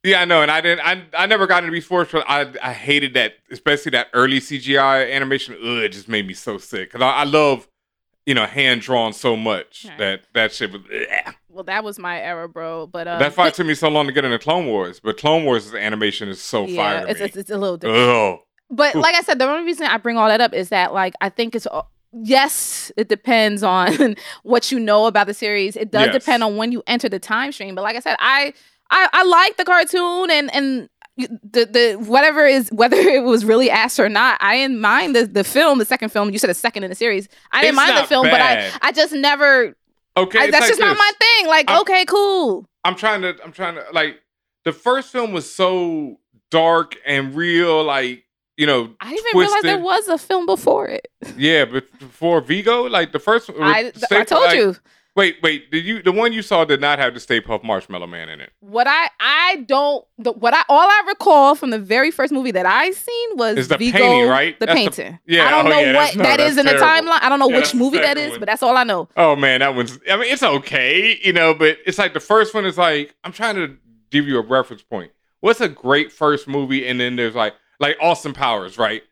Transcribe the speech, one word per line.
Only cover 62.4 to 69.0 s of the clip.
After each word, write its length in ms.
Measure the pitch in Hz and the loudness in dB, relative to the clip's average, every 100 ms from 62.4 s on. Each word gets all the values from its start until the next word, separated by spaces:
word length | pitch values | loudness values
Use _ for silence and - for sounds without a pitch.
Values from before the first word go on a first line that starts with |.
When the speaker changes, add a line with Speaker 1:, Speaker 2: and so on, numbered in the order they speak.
| 247 | -2
Speaker 2:
that 120 | 185 | 0
I 280 | 180 220 339 | 2 2 0
seen 440 | 381 - 466 466 349 | -4 -8 -8 -6 -4
was 220 | 226 214 | -2 -2
Speaker 1:
Is 100 | 127 | -2
the 80 | 147 | 0
Speaker 2:
Vigo, 220 | 233 196 | 0 2
Speaker 1:
painting, 300 | 247 247 247 | 4 4 4
right? 280 | 131 160 - | 2 0 -2
Speaker 2:
the 60 | |
Speaker 1:
That's 140 | 220 311 196 - | 0 2 0 -4
the 60 | |
Speaker 2:
painting. 160 | - 170 - | -12 -14 0
Speaker 1:
yeah, 200 | 170 214 | 2 4
Speaker 2:
I 40 | |
don't 160 | 302 160 | 4 4
Speaker 1:
oh, 20 | |
Speaker 2:
know 120 | 214 | 4
Speaker 1:
yeah, 120 | 190 | 4
that's, 240 | 131 294 208 | 4 2 2
Speaker 2:
what 60 | |
Speaker 1:
no, 0 | 262 | 2
Speaker 2:
that 60 | 285 | 2
Speaker 1:
that's 140 | 294 | 2
Speaker 2:
is 40 | 277 | 2
in 60 | |
the 80 | 277 | 2
Speaker 1:
terrible. 380 | 277 311 320 330 | 4 4 4 2
Speaker 2:
timeline. 60 | 330 | 0
I 80 | 254 | 2
don't 100 | 277 | 2
know 80 | 277 | 2
Speaker 1:
Yeah, 60 | 254 | 2
Speaker 2:
which 80 | |
Speaker 1:
that's 80 | - | 0
the 60 | 247 | 0
Speaker 2:
movie 200 | 262 320 | 0 0
that 60 | 302 | 0
Speaker 1:
second 160 | 285 | -2
Speaker 2:
is, 60 | 294 | -4
Speaker 1:
one. 100 | 240 | -6
Speaker 2:
but 60 | 208 | -6
that's 160 | 220 | -2
all 120 | 262 254 | 2 2
I 80 | |
know. 240 | 240 185 | 0 -4